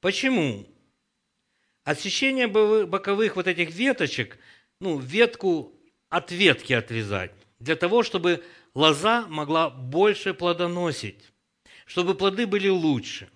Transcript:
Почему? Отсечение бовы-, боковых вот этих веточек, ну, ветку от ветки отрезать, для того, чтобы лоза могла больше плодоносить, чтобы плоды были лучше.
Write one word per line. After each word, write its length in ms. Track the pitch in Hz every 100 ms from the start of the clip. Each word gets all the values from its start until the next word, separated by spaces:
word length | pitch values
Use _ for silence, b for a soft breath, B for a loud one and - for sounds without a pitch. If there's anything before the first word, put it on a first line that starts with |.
Почему? 640 | 185 196 269 247 147 101 101 _ _ _ _ _ _ _ _ _ _ _
Отсечение 600 | - 151 202 - 269 262 240
бовы-, 400 | 202 214 220 190
боковых 500 | 190 196 202 220 185
вот 100 | 180
этих 240 | 170 170
веточек, 640 | 165 254 262 147 - 110 - b b b _
ну, 180 | 190 151
ветку 720 | 127 180 233 226 196 165 113 _ _ _ _
от 220 | 170 175
ветки 420 | 175 190 135 -
отрезать, 600 | 123 - 117 104 98 92 - _ _
для 180 | 117 160
того, 260 | 175 226
чтобы 420 | 226 190 175 170 B B B
лоза 520 | - 156 143 196 233 214
могла 420 | 156 143 160 160
больше 640 | 127 127 151 208 202 196
плодоносить, 960 | 180 175 170 175 175 175 143 110 - - _ _ _ _ B
чтобы 300 | B - 180
плоды 320 | 190 196 190 233
были 220 | 202 196
лучше. 600 | 185 160 135 - - 101